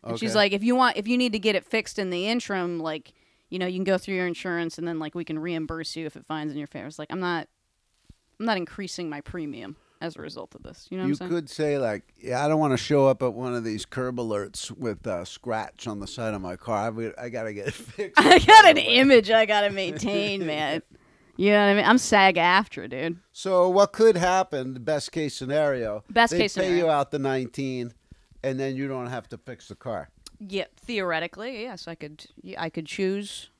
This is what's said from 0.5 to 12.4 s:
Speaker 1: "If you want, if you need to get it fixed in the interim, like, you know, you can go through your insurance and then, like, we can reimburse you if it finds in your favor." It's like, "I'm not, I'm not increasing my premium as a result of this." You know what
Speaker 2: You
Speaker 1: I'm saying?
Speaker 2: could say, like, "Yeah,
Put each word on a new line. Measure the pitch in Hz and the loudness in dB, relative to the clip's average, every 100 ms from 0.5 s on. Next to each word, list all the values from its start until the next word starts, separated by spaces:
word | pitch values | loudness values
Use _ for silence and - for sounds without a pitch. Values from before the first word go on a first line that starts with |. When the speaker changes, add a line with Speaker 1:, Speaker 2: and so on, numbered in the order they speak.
Speaker 1:
"If | 196 | 2
you | 226 247 | 0 4
want, | 254 - | 2 0
if | 208 | -2
you | 247 | 0
need | 247 | 0
to | 214 | 0
get | 214 190 | 0 -2
it | |
fixed | - 226 214 - | -2 -4 -4 -6
in | 190 | -4
the | 175 196 | -4 -2
interim, | 240 - 190 175 170 | -4 -4 -6 -4 -6
like, | 160 156 - _ _ _ _ | -6 -8 -12 _ _ _ _
you | 180 | -6
know, | 185 | -6
you | 185 | -4
can | |
go | 190 185 | -2 -2
through | - 185 | -2 -4
your | 180 | -4
insurance | 165 185 170 165 - | -6 -6 -4 -6 -6
and | 170 | -8
then, | 160 | -6
like, | 156 | -8
we | 175 | -10
can | 160 156 | -8 -8
reimburse | 170 170 156 160 160 160 | -6 -6 -8 -10 -10 -10
you | 156 | -12
if | 143 | -14
it | _ | _
finds | 156 151 | -8 -8
in | 143 | -10
your | 147 | -12
favor." | 143 113 | -14 -16
It's | 156 | -14
like, | 151 | -12
"I'm | 185 | -6
not, | 180 170 - _ _ _ _ _ _ _ _ _ | -4 -6 -8 _ _ _ _ _ _ _ _ _
I'm | 226 | -4
not | 196 | -4
increasing | 170 - 190 - 170 | -6 -12 -12 -10 -10
my | 143 | -10
premium | - 180 151 120 98 151 _ _ | -12 -12 -10 -12 -14 -18 _ _
as | 165 - | -12 -12
a | |
result | 151 - - - | -16 -16 -18 -20
of | |
this." | - - - | -20 -20 -14
You | 185 | -6
know | |
what | 185 | -4
Speaker 2:
You | |
Speaker 1:
I'm | 147 | -4
saying? | 180 | -4
Speaker 2:
could | 170 143 | -6 -6
say, | - 151 143 | -6 -4 -2
like, | 120 104 _ _ | -2 -4 _ _
"Yeah, | 113 123 | -8 -4